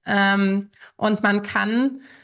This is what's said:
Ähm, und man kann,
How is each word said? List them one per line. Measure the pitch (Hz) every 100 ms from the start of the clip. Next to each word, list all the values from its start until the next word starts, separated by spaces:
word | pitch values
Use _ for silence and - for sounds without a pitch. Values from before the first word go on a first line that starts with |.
| -
Ähm, | 202 196 196 196 196 196 _ - -
und | 214 214
man | 214 202
kann, | 208 214 208 233 269 262 - -